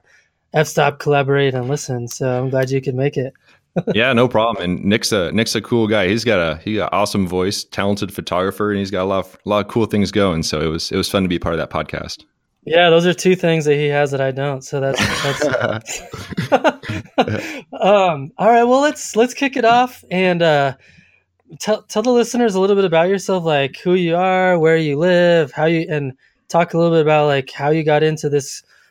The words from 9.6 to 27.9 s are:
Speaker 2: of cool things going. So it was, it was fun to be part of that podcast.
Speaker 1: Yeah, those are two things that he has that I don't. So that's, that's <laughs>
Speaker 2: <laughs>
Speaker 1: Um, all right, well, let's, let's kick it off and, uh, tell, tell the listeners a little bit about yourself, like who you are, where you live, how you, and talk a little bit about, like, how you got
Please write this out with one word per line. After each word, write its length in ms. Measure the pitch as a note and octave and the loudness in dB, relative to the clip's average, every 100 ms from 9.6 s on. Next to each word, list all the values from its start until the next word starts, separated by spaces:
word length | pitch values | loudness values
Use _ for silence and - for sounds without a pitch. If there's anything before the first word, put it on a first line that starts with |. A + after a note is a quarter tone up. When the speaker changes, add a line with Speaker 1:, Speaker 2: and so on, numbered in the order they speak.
Speaker 2:
of 60 | G2 | 0
cool 160 | A#2 G#2+ | -2 0
things 240 | G#2 F#2+ | 0 0
going. 320 | G#2+ G2 D#2+ | 2 0 0
So 180 | D#2+ D2+ | -2 -2
it 60 | D#2+ | -4
was, 240 | E2 - | -4 -4
it 60 | F#2+ | -4
was 120 | F2+ | -2
fun 140 | G2+ | 0
to 60 | F#2 | 0
be 100 | E2+ | -2
part 160 | E2 | -2
of 60 | E2 | -4
that 100 | D2 | -4
podcast. 540 | D#2+ - - - - _ _ _ _ | -6 -6 -10 -12 -16 _ _ _ _
Speaker 1:
Yeah, 260 | - E3+ F3 | -2 2 6
those 160 | E3+ F3 | 6 4
are 80 | |
two 200 | E3+ F#3 | 2 2
things 300 | F3+ E3+ E3 | 2 2 2
that 120 | D3+ C#3+ | 2 0
he 100 | D3 | 0
has 240 | C#3+ D3 | 0 0
that 100 | C#3 | 0
I 100 | C3+ | -4
don't. 320 | C3+ C#3+ C3+ | -2 -4 -6
So 160 | - C#3+ | -6 -4
that's, 180 | C3+ C3+ - - | -2 -2 -2 -4
that's 800 | C#3+ C3+ D3 B2+ A2 A2 - - - - - - - | -4 -2 -2 -2 -2 -4 -8 -14 -14 -16 -12 -8 0
<laughs> 1120 | C4 C#4+ - - - - - - G#2+ - C#4+ - | 0 0 -2 -8 -10 -6 -4 -2 -2 -8 -14 -14
Speaker 2:
<laughs> 20 | |
Speaker 1:
Um, 580 | B3+ G3 G3+ F#3 D3 C#3 - | -4 2 2 2 -2 -8 -2
all 140 | G3+ | 2
right, 140 | A#3+ | 4
well, 160 | A#3+ C4 | 4 2
let's, 360 | D4 C#4+ - G#3 | 0 -2 -6 0
let's 160 | B3 | 0
kick 240 | - C#4 C4+ | 0 -4 0
it 80 | |
off 400 | A3+ A#3+ B3+ - - | 2 2 2 -4 -6
and, 320 | F3+ F#3 F3 | 0 0 2
uh, 320 | E3 D3 C#3 C3 _ _ _ _ _ _ _ E3 | 2 2 0 -4 _ _ _ _ _ _ _ -10
tell, 220 | - G#3 | -4 -4
tell 180 | - G#3+ | -4 -2
the 80 | A#3+ | 2
listeners 460 | A#3+ A3+ A#3+ A#3 F#3 | 2 2 0 0 2
a 40 | |
little 160 | F#3+ G3 | 2 2
bit 80 | |
about 240 | F#3+ D#3+ F3+ | 2 2 2
yourself, 360 | G3 F#3+ F#3 | 0 0 -2
like 340 | E3 D3 C#3 - | 0 0 0 -4
who 160 | F3+ | 0
you 220 | F#3 E3+ E3+ | 2 2 0
are, 420 | F#3 F#3 F#3 F3 | 2 2 2 4
where 180 | D#3 E3 | 4 4
you 220 | D3+ C#3 | 2 0
live, 520 | F3+ F3 F3 E3+ D3 | 2 4 6 4 2
how 120 | - | 0
you, 220 | D#3+ E3 E3 | 0 0 -2
and 240 | D3+ C#3 - _ _ - | -4 -6 -10 _ _ -2
talk 260 | E3+ E3+ | 0 0
a 40 | E3 | 2
little 140 | E3+ | 2
bit 80 | E3 | 4
about, 260 | D3+ D3+ D3 | 4 4 4
like, 240 | C#3 C3+ | 2 -2
how 200 | - C#3+ | -4 -2
you 140 | D#3+ | 0
got 180 | D3+ | 2